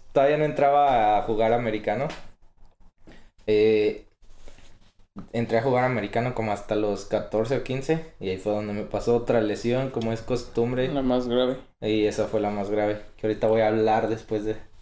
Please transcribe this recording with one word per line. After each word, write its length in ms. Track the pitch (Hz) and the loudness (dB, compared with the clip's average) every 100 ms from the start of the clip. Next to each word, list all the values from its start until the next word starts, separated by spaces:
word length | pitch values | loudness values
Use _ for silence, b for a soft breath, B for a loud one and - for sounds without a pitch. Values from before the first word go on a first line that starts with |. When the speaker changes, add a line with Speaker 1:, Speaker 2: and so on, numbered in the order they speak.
| - | -2
Speaker 1:
Todavía 240 | 143 139 151 | 2 4 4
no 80 | 151 | 0
entraba 720 | - 143 143 143 120 107 104 | 2 4 4 4 4 4 2
a 60 | |
jugar 280 | 113 107 113 | 2 0 2
americano. 560 | 120 113 107 104 110 156 - - - - _ - _ - _ - B B _ - | 2 0 -2 -2 -2 -4 -8 -14 -18 -20 _ -20 _ -20 _ -20 B B _ 0
Eh... 580 | 107 110 107 107 - - _ - - b b b b - _ - - - | 4 6 4 2 -2 -10 _ -20 -18 b b b b -20 _ -18 -16 -8
entré 280 | 113 117 113 | -4 0 0
a 20 | |
jugar 240 | 135 123 127 | 2 2 2
americano 500 | 117 104 120 123 117 | 0 -2 -2 -2 -2
como 160 | 110 | -2
hasta 240 | 101 - 107 | -4 -2 0
los 300 | 104 101 - | 0 -2 -2
catorce 500 | 104 - 107 117 131 | -4 0 -2 0 -2
o 80 | |
quince. 420 | - 131 147 160 - - | -2 -4 -2 -2 -4 -8
Y 100 | 95 | -6
ahí 80 | 95 | -4
fue 140 | 107 | -2
donde 200 | 104 107 | -2 -4
me 100 | 104 | -6
pasó 320 | 101 104 117 120 | -6 -4 0 0
otra 240 | 117 117 | 2 0
lesión, 500 | 107 101 120 127 135 | 0 -2 -2 -2 -2
como 220 | 127 113 | -4 -4
es 100 | 113 | -4
costumbre. 680 | - 120 - - 117 127 131 | -4 -6 -4 -2 0 0 -2
Speaker 2:
La 120 | 143 | -2
más 280 | 131 123 123 | 0 0 0
grave. 260 | 123 127 131 - _ | 2 2 -2 -10 _
Speaker 1:
Y 260 | 110 107 104 | -2 2 2
esa 180 | 107 104 | 0 -2
fue 140 | 107 | 0
la 80 | 104 | -2
más 200 | 104 98 | -2 -2
grave, 300 | 104 104 107 - - | 0 0 -2 -8 -6
que 120 | 110 | -4
ahorita 200 | 107 110 | 0 2
voy 140 | 110 | 4
a 60 | 110 | 2
hablar 400 | 110 110 113 110 | 2 2 2 0
después 340 | 110 - 107 | -4 -4 -4
de, 140 | 107 107 - - | -4 -6 -10 -10